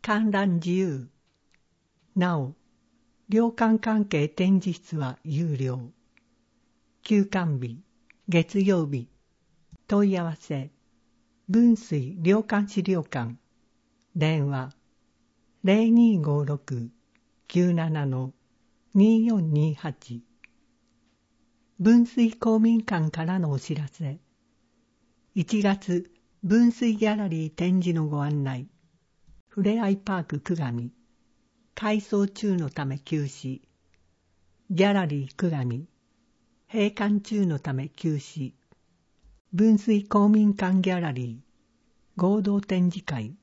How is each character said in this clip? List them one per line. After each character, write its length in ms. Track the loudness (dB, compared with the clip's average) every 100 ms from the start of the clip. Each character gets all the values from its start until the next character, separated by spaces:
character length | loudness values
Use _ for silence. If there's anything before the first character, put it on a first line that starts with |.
観 280 | -2 0 0
覧 240 | 2 0
自 180 | 0 0
由。 380 | 0 0 -4 -10 _ _ _ _ _ _ _ _ _ _ -2
な 220 | 0 -2
お、 160 | -4 -10 _ _ _ _ _ _ -2
良 240 | 0 0
寛 260 | 2 2 2
関 280 | 0 -2 0
係 220 | -2 -2
展 320 | 0 2 2
示 120 | 0 -8
室 180 | -8 -8
は 220 | -6 -8
有 340 | -6 -4 -2 -2
料。 340 | -4 -6 -12 _ _ _ _ _ _ _ _ _ _ _
休 240 | 0 2 2
館 320 | -2 -2 -2
日、 240 | -6 -10 _ _ _ _ 0
月 320 | 0 0 0
曜 260 | 2 2 0
日。 220 | -6 -8 _ _ _ _ _ _ -20 _
問 240 | 0 2
い 60 | 0
合 60 |
わ 120 | -4 -8
せ、 340 | -8 -8 -8 _ _ _ _ _ _ _ 0
分 280 | 4 6 4
水 400 | 0 -4 -4 -2
良 200 | 2 2
寛 260 | 2 -2 -2
資 140 | -4
料 200 | -2 -2
館。 340 | -2 -6 -6 -10 _ _ _ _ _ _ _ -2
電 320 | 0 0 -2
話、 220 | -4 -8 -16 _ _ _ _ _ _ _ _
零 280 | 2 2 4
二 280 | 6 6 4
五 260 | 0 0
六 460 | -2 -6 -6 -8 -8 _ _ _ _ _ _
九 260 | 0 2
七 320 | 2 0 -2 -2
の 260 | -2 -6 -10 _ _ _ _ _
二 320 | 4 6 6 2
四 260 | 0 0
二 220 | 0 0
八。 480 | -2 -10 -12 -14 -16 _ _ _ _ _ _ _ _ _ _ _ _ _ _ _ _
分 280 | 6 6 4
水 260 | 2 0
公 260 | 0 0 2
民 220 | 4 2
館 280 | 0 -2 -2
か 140 | -2
ら 140 | -4 -2
の 120 | -2
お 80 | -4
知 160 | -4
ら 140 | -6 -8
せ。 320 | _ -10 -10 _ _ _ _ _ _ _ _ _ _ _
一 280 | -6 -2 0
月、 500 | 2 0 -2 -4 -4 _ _ _
分 260 | 2 4 4
水 240 | 4 -2 0
ギ 100 | 0
ャ 100 | 0
ラ 100 | -2
リ 220 | -4 -6
ー 40 |
展 300 | -2 0 2
示 120 | 2
の 120 | 0 -2
ご 160 | -2
案 220 | -2 -2
内。 240 | -4 -6 -10 _ _ _ _ _ _ -20 _
ふ 140 | -4
れ 180 | -2 0
あ 80 | 0
い 80 | -2
パ 220 | -2 -6
ー 60 |
ク 160 | -4 -8
久 140 | -4 -4
上。 340 | -4 -6 -8 _ _ _ _ _ _ _ _
改 260 | -8 -2 -2
装 280 | -2 0 0
中 280 | -2 -2 -2
の 140 | -4
た 140 | -6
め 140 | -6 -8
休 260 | -4 -4
止。 380 | -4 -8 -12 -12 _ _ _ _ _ _ _ _ _ _ _
ギ 140 | 0
ャ 80 | 2
ラ 140 | 2 0
リ 200 | -4 -8
ー 80 |
久 160 | -4 -4
上。 360 | -2 -4 -6 -10 _ _ _ _ _ _ _ _
閉 200 | -2 -2
館 300 | 0 0 0
中 260 | -2 -2 0
の 120 | -2
た 140 | -4
め 160 | -6 -6
休 280 | -6 -4 -4
止。 360 | -6 -12 -12 _ _ _ _ _ _ _ _ _ _
分 260 | 2 4 4
水 260 | 4 0
公 240 | 2 2 4
民 260 | 4 4
館 260 | 2 0 0
ギ 100 | 0
ャ 100 | -2
ラ 100 | -4
リ 300 | -6 -8 -10 _ _ _ _ _ _ _ -2
ー。 40 |
合 220 | 0 2
同 180 | 0 -2
展 300 | -2 0 0
示 140 | -2
会。 300 | -8 -6 -8 -12